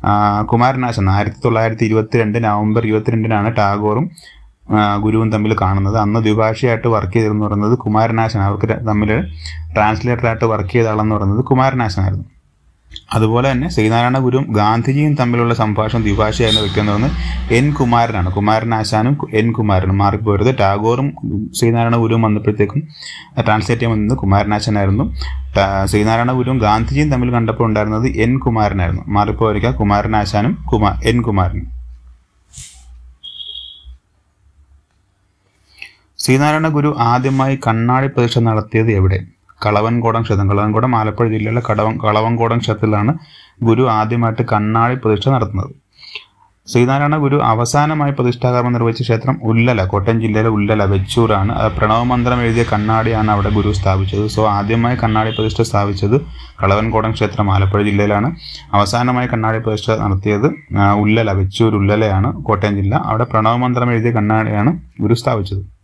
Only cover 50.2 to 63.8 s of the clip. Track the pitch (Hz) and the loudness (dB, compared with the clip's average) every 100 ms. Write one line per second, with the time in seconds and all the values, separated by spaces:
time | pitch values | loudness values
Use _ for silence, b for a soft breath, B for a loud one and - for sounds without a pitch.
50.2 | 110 107 113 107 101 107 101 98 95 - | 0 0 2 0 0 2 2 0 0 0
51.2 | 113 104 98 104 107 104 107 110 120 123 | 2 2 0 0 -2 0 2 2 2 0
52.2 | 120 123 117 113 117 104 107 113 117 110 | 0 0 0 0 0 0 2 0 0 0
53.2 | 107 104 101 104 101 101 98 95 95 98 | 2 2 2 0 0 0 0 0 0 -2
54.2 | 107 110 107 101 101 117 117 123 117 107 | -2 0 0 0 0 0 0 0 0 0
55.2 | 110 113 110 - 113 104 101 98 101 135 | 0 -2 -2 0 0 0 -2 -2 0 0
56.2 | B B B - 98 101 113 110 110 110 | B B B -4 0 2 2 0 -2 -2
57.2 | 104 - 101 95 98 104 104 101 104 104 | -2 0 0 2 2 2 0 2 2 0
58.2 | 127 170 B B B 101 101 120 123 123 | -2 -6 B B B 0 2 0 0 0
59.2 | 123 117 110 113 110 107 117 110 104 98 | -2 -2 -2 -2 -2 -4 -2 -2 0 -2
60.2 | 104 104 135 - - 101 101 104 104 113 | 0 0 0 -2 -6 0 2 2 2 2
61.2 | 110 98 95 - 113 107 98 107 110 95 | 2 0 -2 2 2 2 2 2 2 0
62.2 | 113 - - 101 104 101 98 143 165 110 | -2 -4 -2 0 0 0 0 -2 -2 -2
63.2 | 120 110 110 120 127 123 | 0 0 0 0 0 0